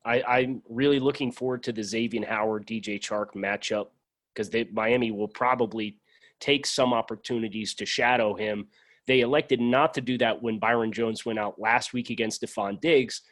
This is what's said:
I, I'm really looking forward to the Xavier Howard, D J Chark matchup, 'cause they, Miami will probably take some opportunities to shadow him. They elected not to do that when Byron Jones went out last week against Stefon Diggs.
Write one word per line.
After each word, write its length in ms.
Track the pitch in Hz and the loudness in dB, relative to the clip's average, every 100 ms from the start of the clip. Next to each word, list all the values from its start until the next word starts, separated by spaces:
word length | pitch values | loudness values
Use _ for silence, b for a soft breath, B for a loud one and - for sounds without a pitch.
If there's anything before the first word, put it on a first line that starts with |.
I, 180 | 117 120 | 0 0
I'm 400 | 123 123 127 131 - | 2 2 2 -2 -8
really 320 | 117 143 143 | 0 4 4
looking 320 | 131 139 127 | 2 0 -2
forward 300 | 120 127 127 | -2 -4 -4
to 100 | 123 | -4
the 100 | 113 | -6
Xavier 440 | 104 113 117 110 104 | -4 -2 -2 -2 -2
Howard, 400 | 110 110 107 104 | -2 0 -2 -4
D 120 | 113 | -8
J 200 | 104 101 | -6 -6
Chark 360 | - 107 104 | -4 -4 -4
matchup, 520 | 98 98 101 - 107 101 _ _ _ _ | -4 -4 -2 -2 -4 -4 _ _ _ _
'cause 160 | - 104 | -8 -4
they, 140 | 113 113 | -2 -2
Miami 400 | 107 110 123 117 | -2 2 2 2
will 180 | 104 104 | -2 -6
probably 680 | - 123 127 113 110 107 104 b b b b | -2 0 2 0 -2 -6 -8 b b b b
take 260 | - 143 - | 0 0 2
some 260 | - 127 | 0 2
opportunities 800 | 120 - 110 - 120 113 107 104 - | 2 0 -6 -4 -4 -2 -4 -8 -6
to 100 | 101 | -4
shadow 480 | - 120 123 110 | 0 2 4 2
him. 320 | 101 107 104 101 b b b - | 0 -2 -4 -6 b b b 2
They 140 | 131 | 4
elected 400 | 120 143 151 127 | 4 2 2 2
not 340 | 120 127 156 | 4 4 4
to 80 | - | 0
do 160 | 127 127 | -2 0
that 240 | 117 110 | 2 0
when 160 | 117 110 | -2 -2
Byron 340 | 110 120 110 | 2 2 0
Jones 320 | 107 117 110 | -2 -2 -2
went 140 | - 110 | -4 -2
out 200 | 104 - | -4 -2
last 360 | 107 120 - | 2 2 2
week 160 | 127 120 | -6 -4
against 320 | 117 110 - | -2 -2 -4
Stefon 400 | - - 101 101 | -8 -4 -4 -2
Diggs. 400 | 160 151 123 - b | 4 4 4 -4 b